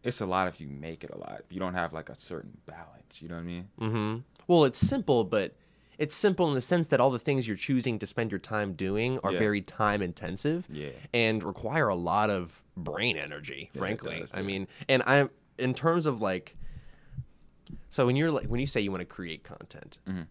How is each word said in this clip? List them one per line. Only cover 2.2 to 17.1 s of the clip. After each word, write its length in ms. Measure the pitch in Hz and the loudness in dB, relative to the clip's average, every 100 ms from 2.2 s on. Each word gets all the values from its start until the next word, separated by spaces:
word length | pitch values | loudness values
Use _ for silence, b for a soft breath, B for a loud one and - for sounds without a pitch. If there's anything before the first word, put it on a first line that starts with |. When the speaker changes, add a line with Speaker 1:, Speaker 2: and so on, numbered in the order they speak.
| - 82 - - - | -10 -10 -10 -18 -18
Speaker 1:
balance, 560 | 80 82 - - - | -18 -18 -20 -20 -18
you 60 | 80 | -10
know 60 | 85 | -8
what 60 | |
I 40 | 85 | -6
mean? 220 | 87 95 - | -8 -10 -4
Speaker 2:
Mm-hmm. 380 | 110 113 107 113 - _ - | -2 0 -2 -4 -10 _ 4
Well, 180 | 175 143 | 6 6
it's 140 | - | 4
simple, 440 | - 269 190 127 | 0 0 4 4
but 320 | 98 107 90 - b b b b | 4 2 0 -8 b b b b
it's 180 | 151 - | -4 2
simple 320 | 208 185 170 | 2 4 2
in 60 | 139 | 2
the 60 | |
sense 260 | - 175 156 | 2 2 4
that 120 | 131 | 6
all 100 | 131 | 6
the 80 | 123 | 4
things 280 | - 135 113 | 0 0 0
you're 80 | 98 | -4
choosing 440 | - 131 123 110 | 2 2 2 -2
to 80 | 101 | -2
spend 240 | - 113 | -2 -2
your 80 | 98 | -4
time 340 | - 107 101 | -2 -2 -2
doing 460 | 82 95 104 120 131 | 0 0 2 2 0
are 80 | 98 | 0
Speaker 1:
Yeah. 80 | 90 | 2
Speaker 2:
very 220 | 107 104 | 2 2
time 400 | 95 - 107 104 | -2 0 2 2
intensive 680 | 90 87 85 95 147 165 - | -2 -4 -8 -2 0 -2 -4
Speaker 1:
Yeah. 200 | 76 73 - - | -8 -8 -10 -2
Speaker 2:
and 280 | 117 110 110 | 2 4 2
require 440 | 92 95 110 156 120 | -2 -6 -2 2 2
a 80 | 90 | 2
lot 340 | 87 98 107 | 2 4 4
of 320 | 98 85 - _ - | 2 -2 -12 _ -10
brain 400 | 78 82 117 80 | -6 -2 -2 -2
energy, 540 | 71 73 73 67 73 | -6 -10 -12 -12 -12
Speaker 1:
Yeah, 40 | - | -6
it 20 | |
Speaker 2:
frankly. 400 | 92 110 78 82 | -4 -4 -6 -8
Speaker 1:
does, 140 | - | -8
Speaker 2:
I 40 | 95 | -6
Speaker 1:
yeah. 40 | 98 | -4
Speaker 2:
mean, 200 | 98 98 B - | -4 -6 B 2
and 140 | 131 123 | 2 6
I'm, 240 | 139 139 - _ - | 6 4 -2 _ -4
in 160 | 127 | -2
terms 320 | 123 160 170 151 | 2 2 2 2
of, 140 | 117 | 0
like, 340 | 104 92 - - B B B B B | 0 -2 -6 -10 B B B B B